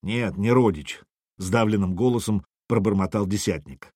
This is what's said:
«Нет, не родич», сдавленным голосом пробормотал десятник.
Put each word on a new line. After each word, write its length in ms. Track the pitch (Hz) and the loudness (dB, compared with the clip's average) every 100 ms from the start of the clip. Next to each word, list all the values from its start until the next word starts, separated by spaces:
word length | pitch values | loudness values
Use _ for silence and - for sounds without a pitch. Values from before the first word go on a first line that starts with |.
«Нет, 360 | - 117 110 95 | -4 -4 -4 -2
не 140 | 107 | 2
родич», 500 | 123 117 80 71 - _ _ _ _ | 4 4 2 -8 -16 _ _ _ _
сдавленным 580 | 92 117 110 107 95 90 | -2 2 2 2 0 0
голосом 500 | 127 120 110 104 - _ _ | 0 0 -2 -4 -4 _ _
пробормотал 600 | 117 110 98 95 107 98 | 0 2 0 0 -2 -2
десятник. 680 | 101 - 80 73 65 - | -2 -2 -6 -8 -18 -20